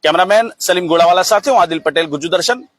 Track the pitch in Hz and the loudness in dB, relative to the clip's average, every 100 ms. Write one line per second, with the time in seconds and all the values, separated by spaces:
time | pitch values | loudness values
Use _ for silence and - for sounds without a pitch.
0 | 151 165 185 208 226 - - 180 175 165 | 0 0 2 2 0 -6 -2 -2 0 2
1 | 170 180 185 208 240 247 175 160 160 156 | 2 2 2 0 0 0 0 -2 -4 -4
2 | 165 143 160 175 165 247 - | -4 -6 -4 -4 -2 -6 -8